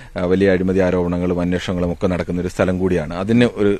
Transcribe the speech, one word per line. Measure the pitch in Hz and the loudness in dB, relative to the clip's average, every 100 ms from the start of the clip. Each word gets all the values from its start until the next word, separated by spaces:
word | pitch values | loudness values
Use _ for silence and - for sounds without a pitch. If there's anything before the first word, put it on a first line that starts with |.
| - - | -12 -6
ആ, | |
വലിയ | 90 92 98 | 0 2 4
അഴിമതി | 92 92 92 | 4 2 2
ആരോപണങ്ങളും | 92 90 87 87 90 87 | 2 2 0 -2 -2 0
അന്വേഷണങ്ങളും | 87 90 - 90 90 | 0 -2 -2 -2 -2
ഒക്കെ | 85 98 | -2 -2
നടക്കുന്ന | 87 87 90 | -2 -4 -4
ഒരു | 90 | -4
സ്ഥലം | - 92 92 | -2 -2 0
കൂടിയാണ്. | 92 87 76 | 0 0 -2
അതിന് | 85 98 117 | -6 0 2
ഒരു | 120 - 104 101 | 2 2 0 0